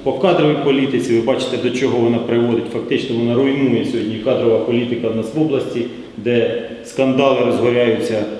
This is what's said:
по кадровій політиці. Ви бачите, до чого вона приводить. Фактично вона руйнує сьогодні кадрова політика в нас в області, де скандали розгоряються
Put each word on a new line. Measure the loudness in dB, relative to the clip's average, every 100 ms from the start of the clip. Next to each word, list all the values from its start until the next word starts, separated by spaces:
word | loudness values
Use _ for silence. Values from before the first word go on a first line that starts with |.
по | -2
кадровій | 0 2 2 2 2
політиці. | 2 2 2 -2 0
Ви | 0
бачите, | 2 -2 -2 -2
до | -2
чого | 0 0 2
вона | 2 0
приводить. | 0 0 2 0 -2
Фактично | -6 -2 -2 -2 0
вона | 0
руйнує | 2 2 2 2 2 0
сьогодні | -2 -4 -4 -2
кадрова | 2 2 2
політика | 2 0 0 -2 -2
в | -2
нас | -4 -2
в |
області, | 0 0 -2 -4 -6 -8 -14 -6
де | 0 2 2 -2 -8 -12 -12
скандали | 0 2 4 2 2 2
розгоряються | 2 2 2 2 2 0 -2 -4 -8